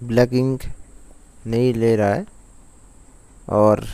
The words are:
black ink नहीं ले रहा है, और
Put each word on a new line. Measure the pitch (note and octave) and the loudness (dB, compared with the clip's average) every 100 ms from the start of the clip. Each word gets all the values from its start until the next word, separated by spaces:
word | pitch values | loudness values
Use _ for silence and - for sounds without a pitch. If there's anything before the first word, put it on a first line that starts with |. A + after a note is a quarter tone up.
black | A#2+ A#2 B2 | -4 0 2
ink | B2 C3 C3 - - - - - - - - A2 | 0 -2 -4 -8 -12 -16 -20 -20 -20 -20 -16 -4
नहीं | A2+ B2+ | 0 0
ले | A2+ A2+ A2 | 2 2 2
रहा | G2+ | 2
है, | A#2 G#3 - - - - - - - - - - - - | -2 -6 -16 -20 -20 -20 -20 -20 -20 -20 -20 -20 -20 -4
और | G#2 G#2+ G#2 - | 2 4 2 -2